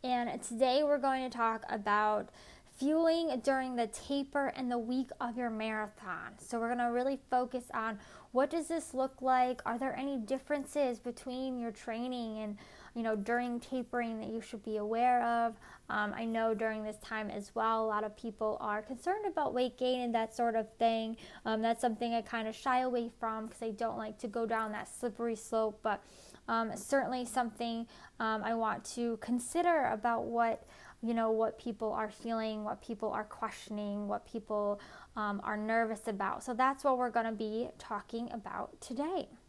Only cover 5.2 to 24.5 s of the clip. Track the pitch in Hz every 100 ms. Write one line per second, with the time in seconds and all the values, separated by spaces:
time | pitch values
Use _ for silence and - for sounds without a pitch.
5.2 | 240 233 240 220 220 214 214 - 202 165
6.2 | - - - 233 233 240 240 240 262 269
7.2 | - 254 247 254 240 233 220 208 - -
8.2 | - 247 285 339 311 330 - 254 262 -
9.2 | 262 254 254 254 - 233 269 - 269 277
10.2 | 214 262 - 294 277 294 269 240 247 240
11.2 | - 254 262 247 233 220 - 226 247 247
12.2 | 226 214 214 208 - - - 240 226 214
13.2 | 196 240 247 240 - 262 240 247 233 220
14.2 | 220 226 226 214 220 214 208 226 247 247
15.2 | 233 233 233 226 - - - 214 208 -
16.2 | 226 226 226 220 220 220 214 214 - 220
17.2 | 214 - 202 - 220 226 220 214 214 208
18.2 | 226 208 214 214 214 208 214 247 - 403
19.2 | 415 330 285 240 247 - 254 254 247 226
20.2 | 226 - 233 226 220 - 233 226 220 226
21.2 | - - - 220 226 233 247 220 240 233
22.2 | 220 233 220 220 277 254 254 240 233 -
23.2 | 226 220 220 - 226 208 226 226 214 214
24.2 | 233 233 226